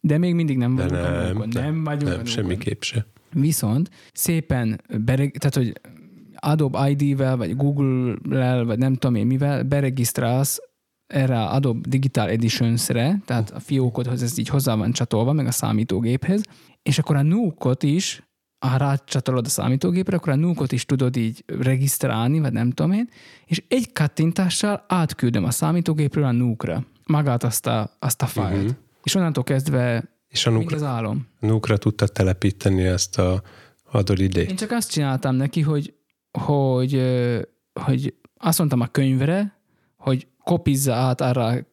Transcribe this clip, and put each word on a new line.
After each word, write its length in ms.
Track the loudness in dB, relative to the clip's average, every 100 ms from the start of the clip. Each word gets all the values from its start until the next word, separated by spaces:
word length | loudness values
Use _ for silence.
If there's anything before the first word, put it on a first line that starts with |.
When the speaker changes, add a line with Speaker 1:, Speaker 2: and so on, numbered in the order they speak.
Speaker 1:
De 160 | 2 2
még 160 | 2
mindig 240 | 0 0 0
nem 180 | 0 0
Speaker 2:
De 80 |
Speaker 1:
vagyunk 220 | 0 0 -2
a 40 |
Speaker 2:
nem, 180 | 0 -2
Speaker 1:
Nuke-on. 180 | -2 -4
Speaker 2:
de 120 | -4
Speaker 1:
Nem 220 | -2 -2
vagyunk 180 | -4 -2
Speaker 2:
nem, 80 | -2
Speaker 1:
a 40 | -4
Nuke-on. 100 | -4
Speaker 2:
semmiképp 560 | -4 -4 -4 -4 -6
se. 240 | -4 -4 -6 _ _
Speaker 1:
Viszont 560 | 0 0 0 0 0 -2 -6 -20
szépen 680 | -6 -2 -2 0 -2 0 -4 -6 -4 0
bereg-, 320 | 2 0 0
tehát, 180 | -2 0
hogy 180 | -2 -4 -16 -20 -20 -20 -20 -8
Adobe 540 | -2 0 0 0 0
I 60 | 2 0
D-vel, 240 | 2 0 0
vagy 180 | -2 0
Google-lel, 1080 | 0 2 0 2 0 -4 -2 0 2 2 0
vagy 120 | 0
nem 160 | 0
tudom 220 | 2 0 2
én 100 | 2
mivel, 360 | 2 0 0
beregisztrálsz 960 | 0 0 0 0 -2 0 0 0 0 -4 -12 _ _ _ _
erre 320 | -2 0 0
a 140 | 0
Adobe 360 | 0 0 -2 -2
Digital 400 | 0 0 0 0
Editions-re, 920 | 0 0 0 0 0 0 0 0 0 -2
tehát 260 | -2 -2
a 80 | -8
fiókodhoz 640 | -4 0 0 -2 -4 -2
ez 140 | -2 -2
így 100 | -2
hozzá 260 | 0 0 0
van 160 | 0
csatolva, 420 | -2 0 2 2
meg 120 | 2 0
a 40 |
számítógéphez, 880 | -2 0 0 0 -2 0 -2 0 -2 -2 -12 -20 _
és 160 | -2 0
akkor 160 | 2 2
a 60 |
Nuke-ot 640 | 2 2 0 0 -2 0
is, 400 | 2 0 -2 -8 _ _ _ _ -2
ha 120 | 0
rácsatolod 680 | 2 0 -2 -4 0 -2 -2
a 40 |
számítógépre, 680 | -2 0 0 0 0 0 -2
akkor 180 | 0
a 20 | 0
Nuke-ot 360 | 0 0 -2
is 140 | -2 -2
tudod 320 | 0 2 0
így 260 | -2 -4 -10
regisztrálni, 960 | -2 0 2 0 0 -2 0 2 2
vagy 120 | 0
nem 160 | 0 0
tudom 200 | 0 0
én, 180 | 0 -2 -8 -20 -20 _
és 180 | -6 0
egy 240 | -2 -2
kattintással 920 | -2 -2 2 0 2 0 0 -2 -2 _
átküldöm 560 | 0 0 0 0 2
a 80 | 0
számítógépről 720 | 0 0 0 0 0 0 0
a 80 | 0
Nuke-ra 520 | 2 0 -2 -4 -6 -6 _ -2
magát 380 | 0 2 0
azt 240 | 0 -2 -2
a, 280 | -2 -4 _
azt 220 | -4 -2
a 40 | -2
fájlt. 380 | 0 0 0
Speaker 2:
Mhm. 80 | 0 -4 _ _
Speaker 1:
És 120 | -2 0
onnantól 280 | 2 0
kezdve 680 | 0 0 2 0 2 0 -4 _ _
Speaker 2:
És 180 | -2 2
a 40 |
Speaker 1:
mind 100 | 2
Speaker 2:
Nuke-ra, 180 | 0 -2 -2
Speaker 1:
az 20 |
álom. 340 | -4 -2 -4 -6 _
Speaker 2:
Nuke-ra 380 | 0 0 2 2
tudtad 340 | 2 0 -2
telepíteni 720 | 2 0 2 0 2 0 2
ezt 340 | 2 0 -2 0
a 220 | 2 0 -4 -20 -20 _ _
Adobe 320 | -2 2 2
id-t? 140 | 2 2
Speaker 1:
Én 180 | -2 -4
csak 160 | -4
azt 200 | -2 -2
csináltam 440 | -2 0 0 0 0
neki, 260 | 0 0
hogy, 320 | 0 0 -4 _ _ _ _ -6
hogy, 540 | 0 2 2 2 0 0
ö, 440 | 0 0 0 -2 -6 _ _ -8
hogy 320 | -2 -2 -2 -10 -20 _
azt 200 | -2 0
mondtam 220 | 2 0
a 60 | 0
könyvre, 720 | 0 2 2 2 0 -2 _ _ _ _ _
hogy 300 | -2 -2 -4 _
kopizza 500 | -2 0 0 0 2
át 280 | 2 0 2
arra 240 | 0 2 0
a 100 | -2 -6